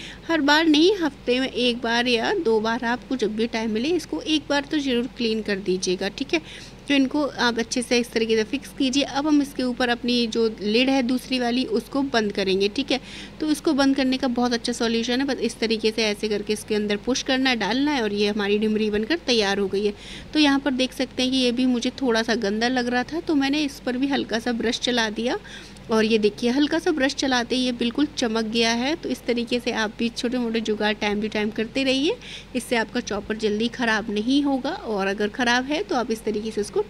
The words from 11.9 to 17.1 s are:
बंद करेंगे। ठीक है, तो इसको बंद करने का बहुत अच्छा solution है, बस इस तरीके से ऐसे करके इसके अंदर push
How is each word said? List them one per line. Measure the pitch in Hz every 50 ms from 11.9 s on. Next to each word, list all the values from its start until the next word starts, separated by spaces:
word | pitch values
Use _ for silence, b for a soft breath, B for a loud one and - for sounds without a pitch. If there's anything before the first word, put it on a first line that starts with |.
| - 277 277
बंद | 277 - 233 226 208 196
करेंगे। | 208 196 190 185 190 196 208
ठीक | 202 - 262 - 285
है, | 240 B B B B B B B B
तो | 320 311
इसको | 302 - - 339 302
बंद | 254 277 269 269
करने | 285 269 262 262
का | 262 - 269
बहुत | 240 247 240 247 247
अच्छा | 233 - - 240
solution | - 240 226 226 226 226 240 247 254
है, | 277
बस | 277 254 -
इस | 175 240 - -
तरीके | 233 226 226 208 214 220
से | 220 - 220
ऐसे | 214 208 208 - 214
करके | 208 202 202 202 214
इसके | 208 - - 220
अंदर | 208 208 208 208 202
push | - -